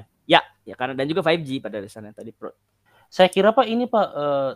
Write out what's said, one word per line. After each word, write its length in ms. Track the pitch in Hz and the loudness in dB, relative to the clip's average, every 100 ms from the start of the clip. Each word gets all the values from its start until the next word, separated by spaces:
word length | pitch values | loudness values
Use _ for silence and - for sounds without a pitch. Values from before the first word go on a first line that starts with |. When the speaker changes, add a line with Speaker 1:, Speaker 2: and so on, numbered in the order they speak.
| 104 _ - | -14 _ 2
Speaker 1:
Ya, 120 | 165 - _ | 2 2 _
ya, 100 | - - | -18 -6
karena 160 | 127 131 | -6 -2
dan 140 | 139 | -2
juga 140 | 165 175 | 0 0
five 180 | 170 | 0
G 160 | 143 131 | -2 -8
pada 220 | 107 107 | -8 -10
dasarnya 340 | 101 113 107 107 | -12 -14 -18 -16
tadi, 160 | 110 | -18
Pro. 240 | - 107 - _ _ _ _ _ | -14 -16 -16 _ _ _ _ _
Speaker 2:
Saya 160 | - 180 | 2 4
kira, 240 | 190 196 | 4 4
Pak, 160 | 220 220 | 4 2
ini, 160 | 233 247 | 0 0
Pak, 180 | 220 185 143 | 0 0 -2
eh, 340 | 147 139 135 | -2 0 -2